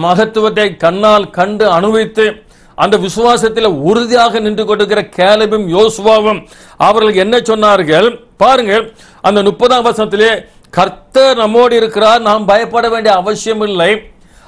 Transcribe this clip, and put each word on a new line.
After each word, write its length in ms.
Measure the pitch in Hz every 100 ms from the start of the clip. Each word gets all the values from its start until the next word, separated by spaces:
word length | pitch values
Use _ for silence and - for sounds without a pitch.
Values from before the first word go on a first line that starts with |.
மகத்துவத்தை 680 | 170 180 220 220 214 196 208 165
கண்ணால் 500 | 165 185 214 214 185
கண்டு 360 | - 190 208 214
அனுபவித்து 560 | 170 202 220 220 220 220 214 _ _ _ -
அந்த 200 | 170 214
விசுவாசத்தில் 720 | 185 208 240 240 220 220 220 151
உறுதியாக 580 | 151 220 233 240 233 220
நின்று 260 | 214 214 214
கொண்டிருக்கிற 360 | 208 202 208 190 -
காலேபும் 500 | 185 214 214 214 190
யோசுவாவும், 720 | 180 220 220 208 220 214 196 - - - -
அவர்கள் 380 | 165 214 220
என்ன 240 | 185 190 240
சொன்னார்கள் 720 | 226 220 214 202 156 156 220 233 - -
பாருங்கள், 480 | 214 262 220 214 220 - - -
அந்த 180 | 185 208
முப்பதாம் 440 | 196 - 240 254 233
வசனத்திலே, 460 | 220 214 202 220 208 - _ _
"கர்த்தர் 640 | - 190 - _ 262 262 247
நம்மோடு 380 | 214 226 247 233
இருக்கிறார், 460 | 220 208 214 233
நாம் 260 | 220 214 202
பயப்பட 340 | 202 226 233 233
வேண்டிய 260 | 226 214
அவசியம் 480 | 190 180 214 220 220
இல்லை, 300 | 214 185 170 208 - _ _ -